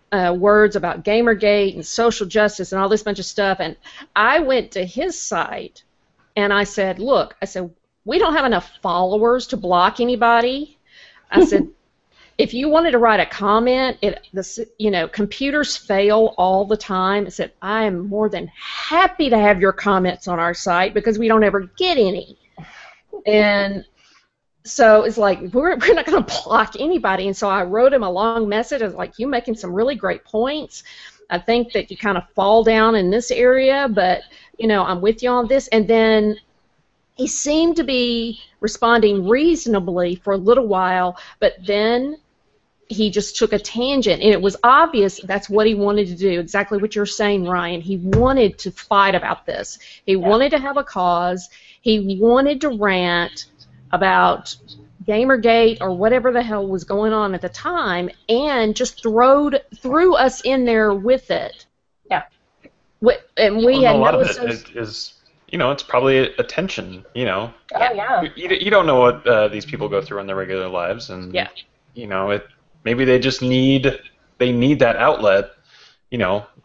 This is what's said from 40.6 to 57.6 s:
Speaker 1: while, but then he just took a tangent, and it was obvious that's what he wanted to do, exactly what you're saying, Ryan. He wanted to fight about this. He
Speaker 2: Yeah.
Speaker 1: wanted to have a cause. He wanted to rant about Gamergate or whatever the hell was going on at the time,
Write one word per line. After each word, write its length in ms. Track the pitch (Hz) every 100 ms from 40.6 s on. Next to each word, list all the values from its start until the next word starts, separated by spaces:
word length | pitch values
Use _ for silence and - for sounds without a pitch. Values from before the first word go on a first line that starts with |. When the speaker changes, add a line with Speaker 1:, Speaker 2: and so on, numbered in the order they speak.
| 226
Speaker 1:
while, 520 | 190 185 185 180 180 - -
but 140 | 208 - 185
then 500 | 202 220 240 269 311 _ _ _ _ _ _ -
he 220 | 214 214
just 260 | 185 202 -
took 160 | 220
a 60 | 208
tangent, 640 | - 226 254 277 214 165
and 100 | 208
it 80 | 196
was 140 | 196 190
obvious 560 | 240 277 330 254 196 -
that's 240 | 185 202 -
what 160 | 208 214
he 80 |
wanted 320 | 208 202 208 190
to 60 |
do, 240 | 175 196 175
exactly 400 | 170 202 196 208
what 160 | 214
you're 120 | 208 208
saying, 400 | - 208 202 175
Ryan. 340 | 180 170 175
He 160 | 165 190
wanted 600 | 180 208 254 269 208 -
to 120 | 190
fight 440 | - - 202 196
about 300 | 185 - - -
this. 320 | - - - - - -
He 60 |
Speaker 2:
Yeah. 60 | 190 180
Speaker 1:
wanted 220 | 220 277
to 80 | -
have 180 | 269 277
a 80 |
cause. 640 | 269 196 180 175 175 185 - - - _
He 380 | 240 214 196 190
wanted 400 | 226 247 277 285
to 60 | 294 220
rant 680 | 208 185 175 175 175 - - _ - _ -
about 600 | 175 190 185 180 175 - - - - - - 190
Gamergate 720 | 214 262 262 233 226 226 226
or 120 | 190
whatever 400 | 180 214 254 247
the 100 | 240
hell 240 | 240 214 196
was 180 | 190
going 280 | - 196 214
on 220 | 214 208
at 60 | 180
the 80 | 180
time, 640 | -